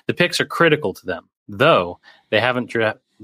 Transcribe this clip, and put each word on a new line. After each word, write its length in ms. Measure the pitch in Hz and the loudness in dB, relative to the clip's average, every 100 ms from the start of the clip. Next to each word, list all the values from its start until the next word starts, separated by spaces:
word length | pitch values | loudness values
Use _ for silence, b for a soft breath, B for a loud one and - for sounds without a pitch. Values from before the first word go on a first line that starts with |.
| - | -6
The 80 | |
picks 260 | - 175 - | -2 -2 -2
are 60 | - | -4
critical 480 | - 165 147 104 | 2 2 2 -2
to 100 | 87 | -8
them, 240 | - 82 - _ - | -10 -10 -12 _ -10
though 520 | 101 147 135 87 87 b b b | 0 2 2 0 -8 b b b
they 100 | 110 | -2
haven't 300 | 123 123 120 | 0 -2 -4
dra-, 240 | 117 110 - _ _ | -2 -2 -4 _ _